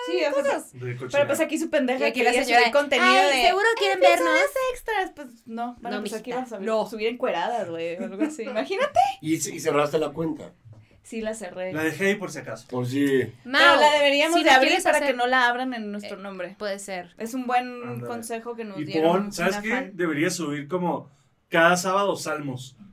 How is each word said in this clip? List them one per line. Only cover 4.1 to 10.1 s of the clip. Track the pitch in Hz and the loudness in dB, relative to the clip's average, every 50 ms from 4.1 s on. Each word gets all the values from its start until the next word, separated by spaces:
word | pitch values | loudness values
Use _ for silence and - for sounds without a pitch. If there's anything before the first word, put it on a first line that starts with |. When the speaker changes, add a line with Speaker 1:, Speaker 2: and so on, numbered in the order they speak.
| - | 6
Speaker 1:
¿ustedes | - | 6
Speaker 2:
vernos?" | 508 508 523 539 571 571 - 523 523 508 494 | 4 2 2 2 2 0 0 -2 -4 -4 -4
Speaker 1:
extras?". | - - 453 440 403 370 - - | -6 -6 -4 -2 -2 -4 -4 -8
Pues | 294 294 247 240 - _ | -14 -18 -18 -20 -20 _
no, | 226 226 226 233 240 240 - | -12 -10 -8 -8 -8 -10 -10
bueno, | - 220 208 | -10 -8 -6
Speaker 2:
No, | 208 214 | -6 -6
Speaker 1:
pues | 202 220 | -6 -8
aquí | 220 - - | -8 -8 -8
Speaker 2:
mijita, | 247 | -8
Speaker 1:
vamos | 247 254 233 220 | -8 -8 -8 -10
a | 196 | -8
ver, | 196 | -4
Speaker 2:
no. | 220 220 220 202 | -2 -2 -2 -2
Speaker 1:
subir | 202 233 214 214 | -4 -6 -4 -4
encueradas, | 226 247 240 254 233 180 170 175 214 240 226 214 170 | -4 -2 -2 -2 -2 -2 -2 -2 -2 -2 -4 -4 -6
güey, | 165 165 165 170 165 | -6 -6 -6 -6 -6
o | 180 190 | -8 -8
algo | 185 190 190 311 | -8 -6 -4 -4
así. | 302 - - 220 | -4 -4 -8 -10
Speaker 2:
<laughs> | |
Speaker 1:
Imagínate. | 262 247 - 269 - 381 415 539 587 - 659 784 807 784 - | -6 -6 -6 -4 -4 -2 -2 -2 0 2 2 2 2 -2 -4
Speaker 4:
Y, | - 156 160 | -4 -4 -4
y | 151 - - - 170 | -2 -4 -6 -8 -6
cerraste | - 160 143 147 147 143 156 | -2 0 2 2 2 2 0
la | 156 151 | -2 -2
cuenta. | 147 | -4